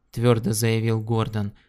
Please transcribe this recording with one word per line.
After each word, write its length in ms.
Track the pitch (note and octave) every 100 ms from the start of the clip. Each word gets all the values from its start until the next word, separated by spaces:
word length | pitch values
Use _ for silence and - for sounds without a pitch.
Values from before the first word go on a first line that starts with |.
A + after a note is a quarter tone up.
| _
твёрдо 400 | - A#2+ A2+ A2+
заявил 480 | G#2+ A2+ A2+ A2+ A2
Гордон. 520 | A2 A2+ A2 G#2+ G2+ -